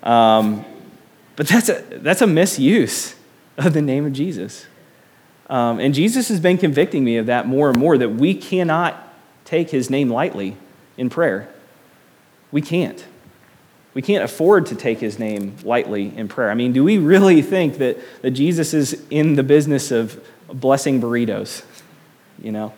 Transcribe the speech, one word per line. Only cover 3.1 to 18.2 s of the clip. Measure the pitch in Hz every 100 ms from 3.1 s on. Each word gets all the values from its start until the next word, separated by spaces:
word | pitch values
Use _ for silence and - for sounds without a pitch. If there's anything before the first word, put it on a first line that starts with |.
| - _ _ _ -
of | 160
the | 156
name | 147 131 147
of |
Jesus. | 135 170 127 98 - - _ _ _ _ _ _ _ _
Um, | 131 120 113
and | 131
Jesus | 143 196 247 233
has | 196
been | 180 175
convicting | 180 139 180 160
me | 127 117
of | 110
that | 123 -
more | 131 147
and | 120
more, | 151 143
that | 120
we | 113 151
cannot | 190 - 185 170 160 170 - - - _ _
take | - 165 165
his | 143 123
name | 135 135
lightly | 117 175 - 98 110 - _ _ -
in | 127
prayer. | 160 165 98 110 - _ _ _ _ _ _ _ _ _
We | 147
can't. | 147 170 160 - - - - _ _ _ _ _ _
We | 135
can't | 131 202
afford | 98 - 165 202 -
to | 113
take | 120 113
his | 113 107
name | 110 104 98 98
lightly | 110 120 - 104 101 -
in | 104
prayer. | - 113
I | 113
mean, | 123
do | 127
we | 156 214
really | 151 190 196 165
think | 139 190 160 -
that, | 131 - - -